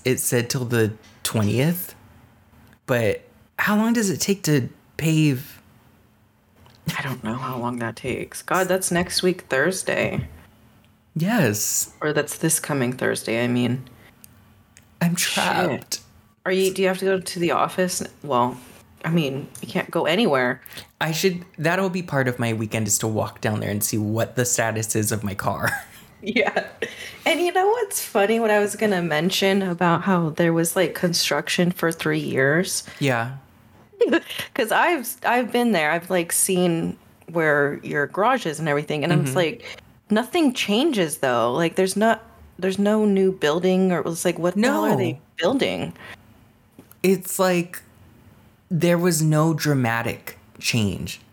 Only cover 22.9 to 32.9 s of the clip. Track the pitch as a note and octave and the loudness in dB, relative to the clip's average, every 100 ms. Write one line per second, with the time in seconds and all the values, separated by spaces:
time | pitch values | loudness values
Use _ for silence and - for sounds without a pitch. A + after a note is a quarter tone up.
22.9 | - A2 G#2+ G#2+ - A2+ A2 G#2+ G#2 - | 0 0 -2 -4 -4 -2 -2 -2 -2 -2
23.9 | A2 G#2 A2+ A2+ - A#2+ - A2+ A2 A2 | -2 -2 -2 -2 0 0 0 0 -2 -2
24.9 | A2 G#2+ G#2+ G2+ G2 - D#2 - - - | -2 -2 -2 -4 -4 -4 -2 -4 -4 -10
25.9 | - - - G#3 B3 - - - - - | -20 -20 -12 -4 -2 0 -2 -6 -8 -12
26.9 | - - - - D#4+ F4 F#4 G4 B4 G4+ | -10 -16 -6 -2 0 0 2 2 2 -2
27.9 | - - G#3 G3+ A3+ A3 G#3 G#3 G#3 G#3+ | -6 -2 2 2 2 2 2 2 0 0
28.9 | F3+ E3+ D3+ F3+ - G3 G3 F#3+ E3+ F3 | 2 0 0 0 2 2 2 0 2 2
29.9 | E3+ G3 F3+ D#3+ D#3+ E3+ E3 E3 F#3+ E3 | 2 2 2 2 2 2 2 2 2 0
30.9 | - F3+ E3+ - D3 D3 - F3+ - E3 | 0 0 0 0 0 0 0 0 2 -2
31.9 | - D#3 D#3 C#3+ B2 C3+ D#3+ F#3+ - - | 0 -2 -2 0 2 4 4 0 -4 -8